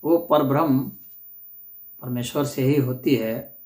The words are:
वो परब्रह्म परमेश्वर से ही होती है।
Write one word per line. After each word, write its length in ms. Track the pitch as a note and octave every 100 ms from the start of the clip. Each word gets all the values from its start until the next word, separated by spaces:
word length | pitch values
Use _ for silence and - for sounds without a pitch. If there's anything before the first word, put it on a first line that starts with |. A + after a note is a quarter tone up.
वो 140 | D3 E3+
परब्रह्म 720 | - D3+ C#3 C3+ D#3+ C3 - - - - - - - - - - - -
परमेश्वर 420 | B2+ B2 A#2+ D3
से 180 | C3+ -
ही 180 | C3 D3
होती 360 | B2+ B2 D#3+ B2
है। 420 | A2 A#2+ - -